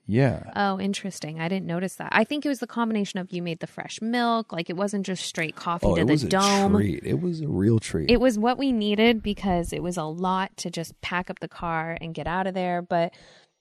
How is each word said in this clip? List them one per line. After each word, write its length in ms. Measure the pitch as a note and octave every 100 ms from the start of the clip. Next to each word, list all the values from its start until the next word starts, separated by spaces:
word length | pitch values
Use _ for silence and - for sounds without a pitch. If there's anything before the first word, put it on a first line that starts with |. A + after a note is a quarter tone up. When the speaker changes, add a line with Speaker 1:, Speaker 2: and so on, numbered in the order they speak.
| -
Speaker 1:
Yeah. 460 | B2+ C3+ E2 - G3+
Speaker 2:
Oh, 240 | G3+ F#3+
interesting. 600 | G3 G3+ G3 - D3+ D#3+
I 60 | E3+
didn't 180 | F#3+ E3+
notice 300 | E3+ F#3 -
that. 140 | D#3+
I 120 | -
think 220 | A3 D4 D4
it 40 |
was 100 | C4+
the 80 | A#3
combination 520 | A#3 A3+ G#3+ G3+ G3
of 120 | F#3
you 80 | F3
made 180 | F3 E3
the 60 | -
fresh 320 | - - -
milk. 540 | A3 A#3+ A#3 A3+ A3
Like, 160 | E3+ F3
it 60 | F3
wasn't 300 | G3+ G3+ F#3+
just 180 | F3+ -
straight 300 | - D#3 -
coffee 320 | - E3+ E3
Speaker 1:
Oh, 80 | E3+
Speaker 2:
to 60 |
Speaker 1:
it 40 | D3
Speaker 2:
the 60 |
Speaker 1:
was 100 | D3+
a 60 | B2+
Speaker 2:
dome. 440 | F#3+ G3+ G3+ G3
Speaker 1:
treat. 300 | G3+ G3+ -
It 160 | - C#3
was 220 | F3+ D#3+
a 60 | D3
real 320 | F#2 G2+ A2+
treat. 320 | - E2+ D2
Speaker 2:
It 100 | A#3
was 160 | B3+ G#3
what 220 | A3+ B3+
we 120 | C#4
needed 520 | A#3 G#3 G#3 A#3 A3+
because 500 | G#3 G3+ G3 F3 E3+
it 80 | -
was 160 | E3 F3
a 60 |
lot 520 | D#3 E3 F#3 F#3 F#3+ -
to 120 | F3+
just 300 | E3+ D#3+ -
pack 300 | - F3 F3+
up 80 | F3+
the 80 | E3
car 500 | - E3+ E3 E3 E3
and 140 | E3
get 140 | D#3+ D3+
out 180 | F3+ F#3+
of 80 |
there. 300 | F#3+ F3+ F3
But 280 | F3 F3 E3+ - - - _ _